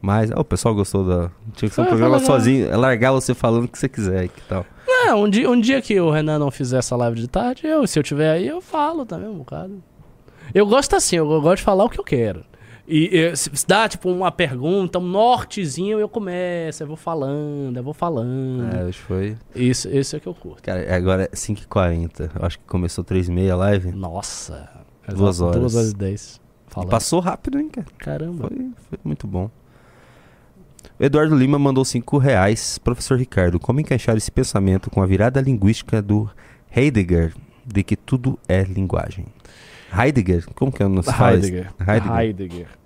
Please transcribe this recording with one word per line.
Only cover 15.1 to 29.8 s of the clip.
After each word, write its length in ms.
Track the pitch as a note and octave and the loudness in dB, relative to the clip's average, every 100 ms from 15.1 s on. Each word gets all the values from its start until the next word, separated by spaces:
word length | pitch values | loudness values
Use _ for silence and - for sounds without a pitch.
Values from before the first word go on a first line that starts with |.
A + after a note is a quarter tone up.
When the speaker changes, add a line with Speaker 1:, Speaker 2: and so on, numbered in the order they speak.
| F#3+ A#3 B3 - - E3+ C3 G3 G#3+ | 2 2 2 -2 -6 -6 -4 -4 -2
Speaker 2:
eu 100 | G#3 | -2
começo, 720 | A3+ G3 F3 F3+ F3 D#3+ D#3 | -4 -6 -6 -4 -4 -6 -8
eu 60 | D3 | -12
vou 80 | D#3+ | -10
falando, 800 | - E3 C3+ D3 D3 D3 C3+ B2 | -6 -4 -4 -4 -6 -6 -6 -6
eu 60 | |
vou 100 | B2 | -8
falando. 800 | D3+ F3 D3+ A#2+ C3 C3 B2+ A#2+ A2 | -6 -4 -2 -4 -4 -4 -4 -4 -4
Speaker 1:
É, 100 | F2+ | -4
hoje 120 | F2+ | -8
foi. 400 | - F#2+ G2+ A2 - | -6 -4 -4 -8 -14
Speaker 2:
Isso, 340 | - B2 B2+ - | -2 0 0 -2
esse 260 | C#3 C3+ D3+ | -2 -2 -6
é 40 | |
que 60 | F3+ | -12
eu 80 | |
curto. 300 | F3 - - | -14 -16 -12
Speaker 1:
Cara, 320 | - F#2 - F2+ | -6 -6 0 0
agora 340 | F2+ F#2+ F#2+ | 2 0 0
é 40 | - | -6
cinco 260 | - G#2 | -6 -8
e 60 | - | -2
quarenta. 640 | G#2+ F2+ E2+ E2+ - D#2 | 0 0 0 -4 -6 -10
Eu 100 | D#2+ E2 | -4 -4
acho 120 | - | -4
que 80 | - | -6
começou 380 | F#2 F2 - | -2 -2 -4
três 240 | F2 F#2 F2 | -2 -2 0
e 40 | |
meia 220 | F2 F#2+ | 0 2
a 40 | F2+ | 2
live. 340 | G2 G2+ F2+ | 2 2 0
Speaker 2:
Nossa. 880 | F#2+ F#2 F2+ - - - - - - - _ - | -6 -8 -8 -10 -12 -14 -16 -18 -20 -20 _ -8
Exato, 80 | F#2+ | 2
Speaker 1:
Duas 180 | G2 F2 | 2 4
horas. 180 | F2 F2 | 2 2
Speaker 2:
duas 160 | B2 A2+ | 2 2
horas 160 | A2+ | 0
e 40 | G2+ | 0
dez. 460 | G2 G2+ - - _ _ _ | -6 -6 -12 -20 _ _ _
Speaker 1:
E 40 | |
Speaker 2:
Fala. 140 | - F#2 | -10 0
Speaker 1:
passou 320 | A2+ - E3 | 0 2 0
rápido, 400 | F3+ - - C#4 | 0 -4 -4 -4
hein, 100 | D4+ | -4
cara? 180 | C4 E3 - | -8 -14 -12
Speaker 2:
Caramba. 500 | - D3 D#3+ F3 - | -8 -8 -8 -8 -8
Speaker 1:
Foi, 100 | - B3+ A#3+ - | -8 -10 -12 -16
foi 100 | - | -10
muito 240 | - D3+ G#2 | -8 -8 -6
bom. 220 | F#2+ G2+ - _ _ | -6 -6 -10 _ _